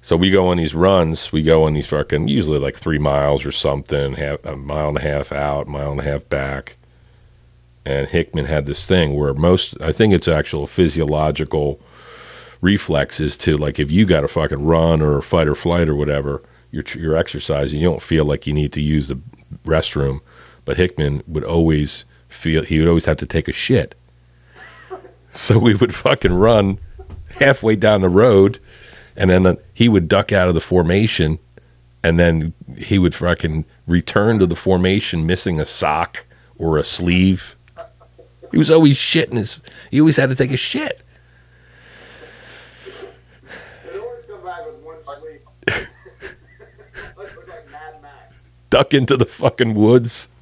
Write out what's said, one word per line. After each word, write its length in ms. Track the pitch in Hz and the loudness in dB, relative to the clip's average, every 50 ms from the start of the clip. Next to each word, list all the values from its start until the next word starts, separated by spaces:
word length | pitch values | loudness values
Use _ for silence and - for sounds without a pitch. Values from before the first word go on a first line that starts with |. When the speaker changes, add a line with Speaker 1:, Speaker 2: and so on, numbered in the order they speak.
Speaker 1:
So 140 | _ - 87 | _ 0 0
we 160 | 82 90 95 | 2 2 2
go 160 | 92 95 92 90 | 2 2 2 2
on 80 | 90 87 | 0 0
these 160 | 82 78 78 | -2 -2 0
runs, 600 | 80 87 95 98 92 85 80 80 78 - - - | 2 2 4 4 4 2 0 -2 -6 -8 -4 -4
we 100 | 80 78 | -2 2
go 200 | 80 80 80 78 | 4 4 4 4
on 100 | 78 76 | 2 0
these 140 | 76 73 - | -2 -4 -2
fucking, 420 | - 73 71 - - 76 82 - | -4 -4 -2 -2 -2 -2 0 0
usually, 300 | 71 127 85 78 76 73 | 0 0 0 0 -2 -2
like, 180 | 69 69 - - | -2 -4 -6 -6
three 200 | - 85 80 73 | -6 -4 -2 0
miles 480 | 73 71 69 71 71 71 73 69 65 | 0 0 0 2 2 2 0 0 -2
or 60 | 71 | -6
something, 640 | 69 - - 78 71 71 71 - - 71 69 69 65 | -8 -4 -2 -2 -2 -2 -4 -4 -4 -4 -4 -4 -6
half, 300 | 67 73 71 73 73 - | -6 -6 -8 -8 -8 -10
a 100 | - 76 | -12 -12
mile 320 | 69 69 69 73 76 76 76 | -12 -10 -8 -6 -4 -4 -2
and 100 | 73 71 | -4 -4
a 40 | |
half 320 | 73 76 73 71 69 - 73 | -4 -4 -4 -4 -6 -6 -6
out, 340 | 71 71 73 71 71 71 - | -6 -4 -4 -4 -4 -6 -8
mile 240 | 73 71 71 71 | -8 -8 -6 -6
and 80 | 71 69 | -6 -6
a 40 | 69 | -6
half 260 | 71 71 71 - _ | -4 -6 -6 -6 _
back. 480 | 71 69 67 67 69 67 - - - _ _ _ _ _ _ _ _ _ _ _ _ _ _ _ _ _ _ _ _ _ _ | -6 -6 -6 -6 -8 -10 -12 -16 -20 _ _ _ _ _ _ _ _ _ _ _ _ _ _ _ _ _ _ _ _ _ _
And 220 | - 67 69 69 71 | -4 -4 -4 -4 -2
Hickman 380 | - 87 82 - - 80 71 | -2 -2 -2 -2 -4 -6 -4
had 200 | 65 80 76 69 | -2 -2 -4 -2
this 200 | 69 71 - - | -4 -8 -10 -2
thing 300 | - 92 92 82 73 71 | 0 2 2 2 2 0
where 180 | 71 73 71 67 | -2 -2 -2 0
most, 420 | 69 78 87 90 92 - - - - | 2 2 4 4 2 0 -4 -10 -8
I 100 | - 80 | -6 -6
think 220 | 78 - 113 110 98 | 0 2 4 4 4
it's 160 | 85 - - | 2 2 0
actual 360 | 80 76 73 - - 76 71 | 0 0 -2 -4 -6 -8 -8
physiological 1160 | - - - 90 82 71 82 80 73 76 76 76 78 76 - 78 71 - 78 73 71 71 - - - - - - - - - - - - - - - - - | -6 0 2 2 2 2 0 -2 -2 0 0 0 -2 -2 -2 -6 -4 -2 -2 -2 -2 -4 -6 -12 -20 -20 -20 -20 -20 -20 -20 -20 -20 -20 -20 -20 -20 -14 -2
reflexes 760 | - 90 101 101 - - 78 71 71 - - - 78 73 - - | 0 0 0 0 0 -2 -2 -2 -2 -2 -4 -6 -4 -4 -4 -4
to, 200 | - - 78 73 | -2 -2 0 0
like, 220 | 76 73 71 - | -2 -4 -4 -4
if 120 | 76 69 | -4 0
you 140 | 76 95 110 | 2 2 4
gotta 240 | 95 87 78 71 71 | 4 2 2 0 -2
fucking 340 | - 82 78 78 76 71 71 | -2 -2 -2 -2 -4 -2 0
run 380 | 78 82 82 82 82 82 78 | 2 2 4 4 4 2 2
or 200 | 78 76 73 69 | 2 2 0 0
fight 260 | - - - 87 80 76 | -2 0 0 0 2 2
or 80 | 73 | -2
flight 340 | - - 87 85 87 85 78 | -2 -2 -2 0 2 0 0
or 60 | 73 | 0
whatever, 460 | 71 73 73 73 71 69 71 71 67 - _ _ _ _ _ | -2 -2 -2 -2 -2 -4 -4 -8 -8 -10 _ _ _ _ _
you're, 140 | - 78 71 - - | -10 -10 -10 -10 -10
you're 220 | - 82 80 78 82 | -8 -4 -2 0 0
exercising, 640 | 85 - - 73 - - 76 71 71 67 71 73 | 0 -2 -6 -12 -4 -4 -2 -2 -2 -4 -2 0
you 40 | 80 | 0
don't 160 | 90 80 - | 0 0 -2
feel 220 | - - - 80 78 | -4 -2 0 0 2
like 240 | 73 71 69 - 78 | 0 -2 -4 -4 -4
you 60 | 73 | -2
need 180 | 76 73 69 - | -2 -2 -2 -4
to 80 | 76 | -4
use 280 | 76 73 76 76 71 69 | -2 0 0 0 -2 -4
the 100 | 67 64 - - - _ _ _ - - _ | -8 -10 -12 -16 -20 _ _ _ -20 -14 _
restroom. 560 | 85 80 78 78 - - 76 69 69 67 71 _ _ - - - - - _ _ | 0 0 0 0 -2 -4 -4 -4 -4 -4 -6 _ _ -20 -20 -20 -20 -20 _ _
But 140 | - 67 - | -6 0 0
Hickman 440 | 90 90 - - 78 73 71 73 - - | 0 0 0 -2 -2 -2 -2 -4 -8 -6
would 160 | 78 78 - | -8 -6 -6
always 640 | - 85 85 82 82 78 76 73 71 - - - _ _ _ _ _ | -2 0 2 4 4 2 2 0 -2 -6 -12 -14 _ _ _ _ _
feel, 340 | - - - 80 80 78 - | -20 -8 -4 -2 0 0 0
he 160 | - 85 78 | 0 0 2
would 80 | 78 85 | 4 4
always 180 | 85 82 - | 2 2 2
have 120 | - 78 - | 0 -2 -2
to 80 | - | -4
take 240 | 78 - 82 76 - | -4 -4 -4 -4 -4
a 40 | 73 | -8
shit. 400 | - - - 135 123 71 - - _ _ _ _ _ _ _ _ _ _ _ _ - - - - - - - 381 - - - _ _ _ _ - | -8 -2 0 0 0 0 -2 -10 _ _ _ _ _ _ _ _ _ _ _ _ -20 -20 -20 -20 -20 -20 -20 -20 -20 -20 -20 _ _ _ _ -8
So 260 | - - - 104 110 | -6 0 2 4 4
we 160 | 98 120 104 | 6 4 4
would 180 | 95 - - - | 4 2 0 0
fucking 400 | - - 143 139 - - 92 87 | -2 0 0 0 2 0 0 2
run 460 | 90 98 113 117 110 98 98 98 - - - - - - - - - - - - - | 4 4 4 4 4 4 2 -2 -4 -10 -18 -20 -20 -20 -18 -18 -18 -18 -18 -4 0
halfway 360 | 143 139 131 - - 113 110 | 2 2 2 2 2 0 0
down 260 | 101 98 107 107 101 | 4 4 4 4 4
the 80 | 95 92 | 4 4
road, 500 | 87 98 113 127 107 98 98 101 107 - - - - - - - - - - - _ | 4 6 6 6 8 6 6 6 4 -2 -16 -20 -20 -20 -20 -20 -20 -20 -20 -20 _
and 140 | - 101 92 | -2 2 4
then, 160 | 92 92 92 92 | 4 6 6 4
uh, 80 | 87 - - - _ | 2 2 -4 -20 _
he 160 | - 117 120 | 2 4 4
would 180 | 110 98 85 76 | 4 4 4 4
duck 240 | 98 98 104 - | 2 2 2 2
out 160 | 104 98 90 90 | 2 2 2 2
of 60 | 87 | 2
the 80 | 80 | 0
formation, 800 | - - 92 92 87 80 90 98 110 113 - - 80 78 82 82 _ _ _ - _ _ _ _ _ _ _ _ - | 0 2 2 2 2 4 2 2 2 0 0 0 0 0 -2 -4 _ _ _ -20 _ _ _ _ _ _ _ _ 0
and 160 | 85 82 82 | 0 4 4
then 340 | 87 85 82 80 76 82 - _ - - 65 - | 4 4 4 2 0 -4 -8 _ -18 -20 -16 -16
he 220 | - - 104 98 | -4 0 2 2
would 160 | 90 85 - | 2 2 0
fucking 500 | - - 87 87 - - 82 78 80 76 _ _ _ _ - | 0 -2 -2 -2 0 -2 -4 -4 -4 -6 _ _ _ _ 0
return 520 | 85 87 85 - - 107 104 110 117 107 | 0 0 0 2 0 2 2 2 4 2
to 60 | 95 | 2
the 100 | 87 82 | 2 0
formation 720 | - - 95 95 90 90 92 95 104 - - - 82 80 | -2 0 0 0 2 2 2 0 0 -2 -2 -4 -2 -2
missing 340 | 80 92 90 - 98 87 78 | -2 -2 -2 -2 -4 -2 -4
a 60 | 78 | -4
sock 600 | - - - - 78 73 80 85 - _ - - _ _ _ _ _ _ _ | -6 -6 -4 -2 -2 0 -2 -4 -6 _ -18 -20 _ _ _ _ _ _ _
or 200 | 82 82 78 76 | -2 0 0 0
a 60 | 73 | 0
sleeve. 720 | - - - 87 87 90 90 92 95 92 92 - - - _ _ _ _ - - - _ _ _ _ _ _ - _ _ _ - - | -2 -6 -4 0 0 2 4 4 4 2 0 -4 -16 -20 _ _ _ _ -20 -20 -20 _ _ _ _ _ _ -20 _ _ _ -16 -2
He 60 | - 156 | 0 0
was 120 | 156 147 | 2 4
always 280 | 160 165 160 147 139 - | 6 6 6 6 4 4
shitting 360 | - - - 165 139 - 123 117 | 0 -2 0 0 0 0 -2 -4
his, 220 | 101 107 - - _ - - - - - | -4 -4 -8 -14 _ -20 -20 -20 -16 -4
he 100 | - 135 | 2 4
always 180 | 151 160 143 - | 4 4 4 2
had 120 | 135 131 | 0 0
to 60 | 131 | 0
take 160 | 127 139 131 | -2 -2 -2
a 60 | 139 127 | -2 -4
shit. 440 | - - - 262 311 277 - _ _ _ _ _ _ _ _ _ _ _ _ _ _ _ _ - - - - - - - - - - - - - - - - - - - - - - - - - 370 - - - _ _ - _ _ - - - - - - - - 480 | -4 -4 -6 -6 -6 -6 -8 _ _ _ _ _ _ _ _ _ _ _ _ _ _ _ _ -20 -20 -20 -20 -20 -20 -20 -20 -20 -20 -20 -20 -20 -20 -20 -20 -20 -20 -20 -20 -20 -20 -20 -20 -20 -20 -20 -20 -20 _ _ -20 _ _ -20 -20 -20 -20 -20 -20 -20 -20 -14
Speaker 2:
They 60 | - 392 | -14 -12
always 240 | 440 480 480 466 466 | -12 -12 -14 -16 -18
come 180 | - 415 381 359 | -20 -20 -16 -14
back 220 | 359 359 339 - | -14 -14 -12 -14
with 100 | 233 - - - | -16 -18 -18 -20
one 200 | - 240 - - | -20 -20 -20 -18
sleeve. 380 | - 190 - 156 156 156 - _ _ _ _ - - | -18 -18 -16 -16 -20 -20 -20 _ _ _ _ -8 -6
<laughs> 200 | - - - - _ _ _ - - _ - - - _ _ _ _ _ - - _ _ - _ _ - - - - - | -6 -6 -10 -12 _ _ _ -20 -20 _ -20 -20 -20 _ _ _ _ _ -20 -20 _ _ -20 _ _ -20 -20 -20 -20 -20
Like, 300 | 202 - - - - - | -20 -20 -20 -20 -20 -20
like 240 | - - - - | -20 -20 -20 -20
Mad 300 | 185 185 190 190 - - | -20 -20 -20 -20 -20 -20
Max. 360 | - - - - - _ _ _ _ _ _ _ _ _ | -20 -20 -20 -20 -20 _ _ _ _ _ _ _ _ _
Speaker 1:
Duck 240 | - 123 143 - - | -2 -2 -2 0 0
into 240 | 139 131 - 139 123 | -2 0 0 0 0
the 80 | 117 | 0
fucking 480 | - - - - 135 - - 127 113 110 | -4 -4 -4 -4 -4 -2 -2 -2 -2 0
woods. 560 | 104 107 107 120 123 117 120 - - - - _ _ | 2 4 4 4 4 2 0 -6 -8 -8 -10 _ _